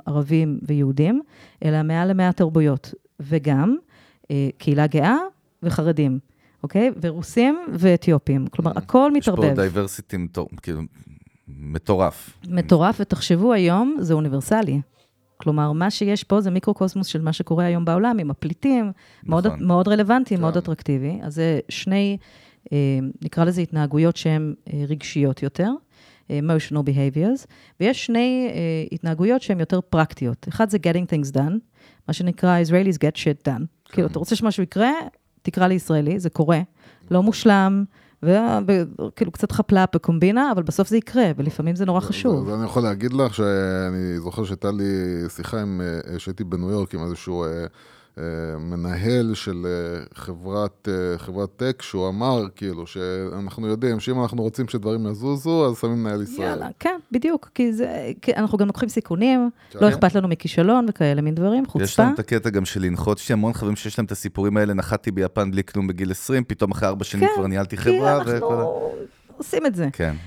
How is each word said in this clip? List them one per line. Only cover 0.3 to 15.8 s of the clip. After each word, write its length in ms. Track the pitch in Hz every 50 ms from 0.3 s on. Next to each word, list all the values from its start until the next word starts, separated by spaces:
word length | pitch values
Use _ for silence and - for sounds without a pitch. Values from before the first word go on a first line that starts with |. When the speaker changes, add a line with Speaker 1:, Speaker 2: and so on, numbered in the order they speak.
| 160 160 160 151 143 -
Speaker 1:
ויהודים, 580 | - 147 151 143 143 135 139 139 151 175 233 285 311 - _ - - - _ _ -
אלא 180 | 156 151 156
מעל 280 | 156 156 160 165 175 190
למאה 220 | 196 190 185 180
תרבויות, 640 | 175 - 185 160 160 160 156 147 135 135 - - - - _ _ _ -
וגם, 560 | 143 139 160 160 139 151 139 135 151 208 262 339 - _ _ _ _ _ _ _ - _
אה, 180 | 143 139 139 131 - -
קהילה 280 | - 156 143 143 151
גאה 300 | 151 143 151 139 185 247 311 359 381 - _ _ _ _ _
וחרדים, 560 | - 170 123 - 156 165 160 151 147 135 131 135 - _ _ _ _ _ _ _
אוקיי? 280 | - 143 - 190 226 262 220 -
ורוסים 560 | 160 170 156 175 - - - 233 240 269 294 339 349 330
ואתיופים. 760 | - 170 175 190 175 165 - - 160 143 - - 139 135 131
כלומר, 240 | - - - 165 165
Speaker 2:
Mm. 80 | - -
Speaker 1:
הכל 320 | - - - 254 269 294 294 285
Speaker 3:
יש 100 | - 233
פה 40 | 185
Speaker 1:
מתערבב. 220 | 170 - 147 139 - 98 95 85
Speaker 3:
diversity 400 | 104 98 95 - - - - - 92
מטור-, 300 | 87 82 - - 82 - - 82
כאילו, 180 | - - 82 78 80 - _ - - - 76 - _ _ _ _ _ -
מטורף. 840 | 69 69 73 73 76 80 - - 101 92 92 85 - - - - - _ - 180
Speaker 1:
מטורף, 480 | 180 180 165 156 180 156 165 196 226 -
ותחשבו 520 | 202 - 185 - - - 175 170 196 247
היום, 440 | 240 208 180 170 175 196 240 269 311 294
זה 140 | 185 160 165
אוניברסלי. 680 | 156 156 147 135 139 131 - 214 220 220 151 135 143 139 - _ _ _ _ _ _ _ _ _
כלומר, 360 | _ - 156 151 151 147 151
מה 180 | 151 160